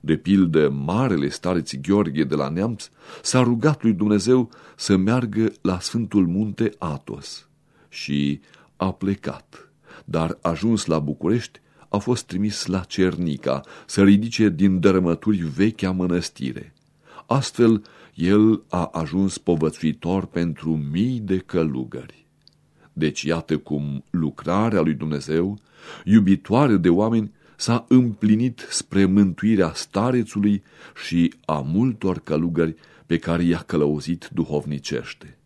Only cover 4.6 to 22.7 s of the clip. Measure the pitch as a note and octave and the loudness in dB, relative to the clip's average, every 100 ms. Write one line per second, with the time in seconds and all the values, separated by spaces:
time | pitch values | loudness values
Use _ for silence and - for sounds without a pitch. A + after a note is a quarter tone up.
4.6 | - - - F#2+ F#2+ B2 A#2 G#2 A2 - | -20 -14 0 2 2 0 -2 -2 -2 -2
5.6 | G2 F2+ - A#2 A2 G2+ F2+ F#2 G#2+ G2+ | -4 -2 -4 -4 0 2 2 0 -4 -2
6.6 | A2+ - F2 C#2 - - - - _ _ | -4 -4 -8 -8 -10 -14 -14 -20 _ _
7.6 | _ _ _ - - C#2+ C#2+ D2 _ _ | _ _ _ -16 -4 -2 -2 -4 _ _
8.6 | _ _ F#2+ - F#2+ G2 - - _ - | _ _ -6 -4 -6 -4 -8 -12 _ -20
9.6 | - _ _ - - E2 D#2+ - F2 D#2+ | -20 _ _ -20 -6 -2 -2 -2 -4 -2
10.6 | G#2+ A2 - D#2+ D2 D2 D#2+ A#2 - - | 0 0 0 -2 -2 -4 0 -2 -2 -18
11.6 | _ _ _ G#2 G#2+ B2 - F#2 G#2 G2+ | _ _ _ -4 -2 -4 -2 -4 -2 -4
12.6 | - F#2 F2+ - F#2 E2+ F2 C#2 - C2+ | -4 -4 -4 0 0 0 -4 -4 -2 -4
13.6 | - - - - G2 G2+ A#2 A#2 G#2+ E2 | -6 -20 -6 4 8 6 4 2 2 4
14.6 | G2 F#2 F#2+ F#2 F2+ E2 - G2+ E2 C#2 | 2 4 4 4 2 0 0 -2 -2 0
15.6 | G#3 - F#2+ F#2 F2+ F2 E2 - C2 - | -2 0 -4 -2 0 -2 -4 -8 -10 -10
16.6 | - _ _ _ _ - - C3+ - - | -16 _ _ _ _ -20 -2 -2 -2 2
17.6 | A#2 A2 - - - - F2 G#2 G#2+ G#2 | 4 4 -2 -20 -20 -4 2 4 4 2
18.6 | _ F2+ E2+ - D#2+ F2 G2 - - E2+ | _ -4 -4 -4 -4 -2 -2 -2 -2 0
19.6 | D#2 - D#2 D2 E2+ F#2+ - E2+ F2 D2+ | 0 -2 -4 -4 -4 -4 -4 -4 -4 -4
20.6 | D#2+ D#2+ C#2+ D#2+ A#2 B2 G#2 F#2 - F2+ | -4 -4 -4 -2 -2 -4 -4 -4 -2 -2
21.6 | D#2+ B1+ B1+ - - - _ _ _ _ | -2 -4 -8 -12 -16 -20 _ _ _ _
22.6 | _ | _